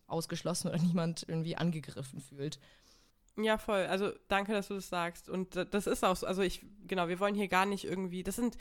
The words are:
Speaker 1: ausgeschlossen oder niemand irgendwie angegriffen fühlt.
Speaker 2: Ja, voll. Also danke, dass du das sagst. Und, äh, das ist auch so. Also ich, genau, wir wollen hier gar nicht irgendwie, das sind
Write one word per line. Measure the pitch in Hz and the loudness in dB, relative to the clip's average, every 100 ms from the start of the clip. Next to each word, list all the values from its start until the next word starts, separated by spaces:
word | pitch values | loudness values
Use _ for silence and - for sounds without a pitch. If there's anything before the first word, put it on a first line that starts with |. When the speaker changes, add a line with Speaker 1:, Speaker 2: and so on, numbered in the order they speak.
| - | -6
Speaker 1:
ausgeschlossen | 165 160 165 160 175 175 | -4 -2 -4 -2 -2 -2
oder | 160 | 2
niemand | 175 175 165 165 - | 2 4 0 -2 -4
irgendwie | 165 160 - | -2 -2 0
angegriffen | 170 160 - - 135 - | 0 0 -6 -10 -10 -10
fühlt. | - 139 143 - - - - - _ _ _ - | -14 -6 -6 -6 -14 -20 -20 -20 _ _ _ 0
Speaker 2:
Ja, | 220 220 | 2 2
voll. | - 202 180 | 2 2 2
Also | 190 202 - - | 2 0 -2 0
danke, | 196 196 | 0 2
dass | 214 196 | 0 -2
du | |
das | 196 - | -6 -4
sagst. | 175 170 170 - | -2 -2 -4 -4
Und, | 185 185 175 | -2 -2 -2
äh, | |
das | 185 208 - | 0 0 2
ist | 240 | 2
auch | 208 185 | 4 2
so. | - | 0
Also | 185 | 2
ich, | 185 - - - 170 | 0 0 -8 -18 -4
genau, | 185 170 | 0 0
wir | 175 | 2
wollen | 202 208 | 2 2
hier | 196 | 2
gar | 185 196 | 4 4
nicht | 196 | 0
irgendwie, | - 185 185 180 | -2 -2 -2 -4
das | 185 196 | -4 0
sind | 240 - | -2 -2